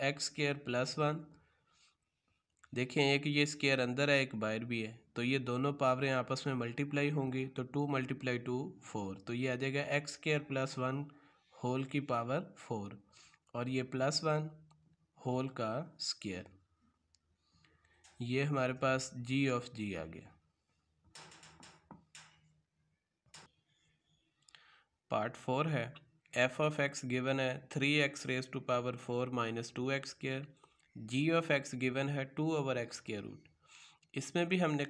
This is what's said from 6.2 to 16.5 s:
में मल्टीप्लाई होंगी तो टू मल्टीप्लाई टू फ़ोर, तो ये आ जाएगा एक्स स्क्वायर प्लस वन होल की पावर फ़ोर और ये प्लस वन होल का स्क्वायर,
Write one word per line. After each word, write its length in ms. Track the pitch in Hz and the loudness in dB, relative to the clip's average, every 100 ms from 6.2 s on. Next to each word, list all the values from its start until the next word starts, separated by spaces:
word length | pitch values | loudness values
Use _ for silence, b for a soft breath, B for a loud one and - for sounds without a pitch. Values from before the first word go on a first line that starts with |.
| 120 131 143 | 0 -2 0
में 80 | 131 | -2
मल्टीप्लाई 540 | 117 120 143 143 147 | -2 -2 -2 0 2
होंगी 360 | 147 131 131 131 | 2 0 -2 -4
तो 140 | - | -4
टू 220 | 127 143 143 | -4 -2 0
मल्टीप्लाई 500 | 135 127 123 127 120 | 0 -2 -2 -2 -2
टू 180 | 120 127 165 - | -2 -4 -4 -10
फ़ोर, 320 | - 110 98 98 | -8 -6 -4 -6
तो 180 | - | -6
ये 140 | 120 131 | -2 0
आ 60 | 123 | 0
जाएगा 260 | 135 139 143 143 | 0 -2 0 0
एक्स 160 | 147 | -2
स्क्वायर 260 | - 156 147 | -4 -2 0
प्लस 340 | 151 135 131 - | 0 -2 -2 0
वन 260 | 127 135 147 B B B B | -2 -2 -6 B B B B
होल 300 | - 123 131 135 | -6 -2 -2 -2
की 140 | 143 143 | -2 0
पावर 440 | 120 117 143 190 - | -2 0 -2 -4 -12
फ़ोर 400 | - 113 101 101 - b b b _ | -8 -6 -6 -12 -18 b b b _
और 140 | 120 123 | -6 -2
ये 140 | 131 131 | -2 -2
प्लस 340 | 131 135 147 | 0 0 2
वन 260 | 160 151 156 - - _ _ _ _ _ | 2 0 0 -8 -20 _ _ _ _ _
होल 300 | 127 127 131 | -2 0 -2
का 460 | 131 110 120 180 - | -2 -2 -2 -6 -8
स्क्वायर, 440 | - - 104 92 - | -8 -6 -6 -6 -8